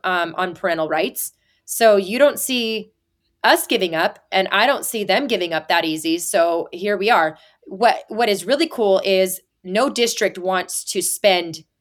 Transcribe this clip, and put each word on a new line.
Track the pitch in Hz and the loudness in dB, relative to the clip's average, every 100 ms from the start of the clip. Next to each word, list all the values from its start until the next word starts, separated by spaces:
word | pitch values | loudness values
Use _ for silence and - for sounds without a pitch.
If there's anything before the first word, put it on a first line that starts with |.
um, | 185 180 170 165 | -4 -2 -2 -4
on | 185 170 | -6 -4
parental | 185 165 156 | -4 -2 -2
rights. | 156 220 - - _ _ _ - | -2 -2 -4 -12 _ _ _ -8
So | - 226 202 | 2 4 4
you | 185 247 | 2 2
don't | 285 - | 2 2
see | - 254 226 220 214 _ _ _ _ _ | -4 -2 -2 -4 -8 _ _ _ _ _
us | 226 302 - | 2 2 2
giving | 233 180 160 | -2 0 0
up, | 175 - - | -2 -4 -4
and | 190 185 | -2 2
I | 196 247 | 2 2
don't | 302 - | 2 -2
see | 226 | -4
them | 190 202 277 | 0 0 0
giving | 196 170 | -2 -2
up | 160 - | -4 0
that | 170 160 | 0 0
easy. | 156 160 170 | -4 -2 -4
So | - 180 170 170 - | 0 2 2 0 -4
here | 170 202 202 | -6 -4 0
we | 202 | 2
are. | 208 156 - _ _ - | 4 2 -4 _ _ -14
What, | 190 226 - - | 0 2 2 -4
what | 214 226 | -2 0
is | 190 175 | 0 0
really | 285 330 | -2 -2
cool | - 202 190 196 | 0 2 2 2
is | 185 185 185 _ _ | 2 0 -4 _ _
no | 180 202 269 | -4 -2 0
district | 233 226 - 196 185 | 0 -2 0 -2 -2
wants | 185 185 175 - - | -2 -2 -4 -8 -6
to | 190 | -4
spend | 180 - 208 180 170 156 - _ | -4 0 2 2 0 -10 -18 _